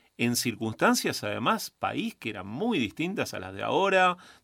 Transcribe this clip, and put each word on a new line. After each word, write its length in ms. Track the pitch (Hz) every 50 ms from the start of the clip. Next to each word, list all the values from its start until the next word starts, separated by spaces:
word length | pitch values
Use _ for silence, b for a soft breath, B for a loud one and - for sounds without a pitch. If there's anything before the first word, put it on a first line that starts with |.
| b b b -
en 160 | 120 120 120
circunstancias, 880 | 120 - 123 107 101 113 110 107 - 170 220 247 240 - 175 - - -
además, 460 | 104 104 107 117 165 220 208 - -
país 460 | - _ - - 110 135 202 233 -
que 140 | - - 113
eran 160 | 104 98 92 98
muy 300 | 110 143 208 247 226 156
distintas 520 | 117 95 - - 160 180 - - 123 -
a 60 | - 101
las 140 | 92 92 95
de 80 | 101
ahora, 540 | 104 110 123 160 190 196 190 185 185 180 175 180 B B B B